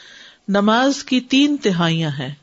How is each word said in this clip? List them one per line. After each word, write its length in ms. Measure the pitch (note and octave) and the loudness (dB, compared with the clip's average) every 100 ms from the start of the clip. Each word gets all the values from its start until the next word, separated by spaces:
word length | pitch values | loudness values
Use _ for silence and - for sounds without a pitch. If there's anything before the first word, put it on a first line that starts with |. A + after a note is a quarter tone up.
| - - - _ - | -20 -20 -20 _ -4
نماز 560 | G3+ G#3 A3+ C4+ C4+ | 0 2 2 2 -2
کی 180 | - B3+ | -2 -4
تین 360 | B3 C4+ D4 C#4+ | 0 2 2 0
تہائیاں 520 | G#3 F3 E3 E3 D#3+ | -2 0 0 0 -4
ہیں 240 | C#3+ C3 C#3+ | -6 -10 -12